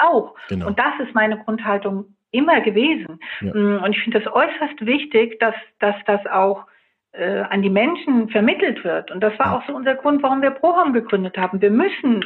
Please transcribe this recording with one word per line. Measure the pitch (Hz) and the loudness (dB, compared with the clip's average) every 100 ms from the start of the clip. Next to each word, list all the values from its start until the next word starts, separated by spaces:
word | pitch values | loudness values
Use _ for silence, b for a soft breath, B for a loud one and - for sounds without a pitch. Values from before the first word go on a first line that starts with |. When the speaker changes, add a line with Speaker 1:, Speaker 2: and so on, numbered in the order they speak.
Speaker 1:
auch. | 330 302 - B B | 4 2 0 B B
Speaker 2:
Genau. | 190 170 | -6 -2
Speaker 1:
Und | 208 | -2
das | 269 294 240 | -2 -4 -4
ist | 220 | 0
meine | 214 214 | 0 -2
Grundhaltung | - 214 214 202 202 196 208 _ _ | -4 -4 -2 -2 -2 -6 -8 _ _
immer | 240 311 277 | 0 2 2
gewesen. | 220 202 285 311 185 160 B B | 2 2 2 0 -6 -14 B B
Speaker 2:
Ja. | 196 | -4
Speaker 1:
Mm, | 208 202 202 | 0 2 2
und | 190 208 | 0 -2
ich | |
finde | 233 220 | 0 -2
es | - | 0
äußerst | 240 311 - 285 - 220 | 0 0 -2 -6 -4 -2
wichtig, | 294 294 220 233 - | -2 2 2 2 0
dass, | 175 202 - - | -2 -2 -10 -2
dass | 202 202 - | -2 0 0
das | 202 - | -2 0
auch | 190 196 190 b b b b _ - | 0 2 0 b b b b _ -6
äh, | 180 196 - | -4 -2 -2
an | 190 | 0
die | 196 | 2
Menschen | 190 254 349 - 240 214 | 2 2 0 0 0 2
vermittelt | 214 226 - 359 - | 2 2 2 -2 -2
wird. | 175 160 - | -4 -4 -6
Und | 180 | -2
das | 214 214 | -2 0
war | 269 | -2
Speaker 2:
Ja. | 247 | -2
Speaker 1:
auch | - | -6
so | 269 | -4
unser | 262 262 | -2 0
Grund, | 294 285 | 0 2
warum | 269 269 | 2 2
wir | 269 | 0
Prohom | 269 330 349 330 | 2 2 4 2
gegründet | 240 226 196 185 190 | 0 0 -2 -2 -2
haben. | 185 190 | -2 2
Wir | 202 | 2
müssen, | 220 392 - 269 220 | 4 2 0 0 0